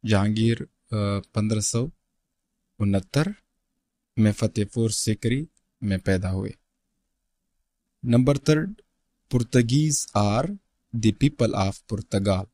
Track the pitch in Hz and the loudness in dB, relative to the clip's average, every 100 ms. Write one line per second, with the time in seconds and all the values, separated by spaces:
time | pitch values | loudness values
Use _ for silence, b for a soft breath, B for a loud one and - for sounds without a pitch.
0 | 107 104 101 107 113 113 - _ _ 110 | 2 2 2 2 0 0 -6 _ _ -4
1 | 101 101 95 - 107 110 104 117 139 - | -2 -4 -4 -4 -2 -2 -2 -4 -6 -10
2 | _ _ _ _ _ _ _ _ 101 98 | _ _ _ _ _ _ _ _ 0 0
3 | - 135 165 208 _ _ _ _ _ _ | 0 -2 -2 -4 _ _ _ _ _ _
4 | _ - 107 101 110 - 101 - 113 - | _ 2 2 2 -2 -2 -4 -2 -2 -2
5 | - 107 117 131 160 _ _ _ 104 95 | -4 -2 -2 -4 -6 _ _ _ -4 -2
6 | - 95 92 95 104 - _ _ _ _ | 0 -2 -2 -4 -6 -12 _ _ _ _
7 | _ _ _ _ _ _ _ _ _ _ | _ _ _ _ _ _ _ _ _ _
8 | 123 120 127 139 - 156 180 214 _ _ | 0 2 4 2 2 2 0 -10 _ _
9 | _ _ _ 123 117 127 117 135 156 139 | _ _ _ -2 2 2 4 2 2 -2
10 | - 104 104 107 160 202 _ _ _ 117 | -2 0 2 0 -2 -8 _ _ _ 0
11 | 110 101 139 - 113 101 98 - _ 101 | 0 2 0 2 -2 0 -2 -4 _ -8
12 | - 101 98 92 95 | -4 -2 0 0 -2